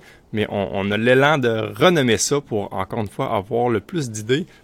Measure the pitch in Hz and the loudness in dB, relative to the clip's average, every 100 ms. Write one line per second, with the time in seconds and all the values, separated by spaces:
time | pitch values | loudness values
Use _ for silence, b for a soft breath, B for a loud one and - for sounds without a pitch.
0 | B B B 107 107 104 98 101 98 104 | B B B -4 -2 -2 -4 -2 -2 0
1 | 113 131 139 156 120 110 110 104 165 170 | 4 4 4 2 0 0 -4 2 4 4
2 | 127 107 - 143 143 110 98 98 95 113 | 4 2 2 -2 -2 -4 -4 -6 -6 -6
3 | 104 - 135 107 95 117 123 110 - 180 | -6 -6 -4 -2 -2 -2 0 -2 -4 -6
4 | 131 107 107 135 180 B | -6 -6 -2 -2 -2 B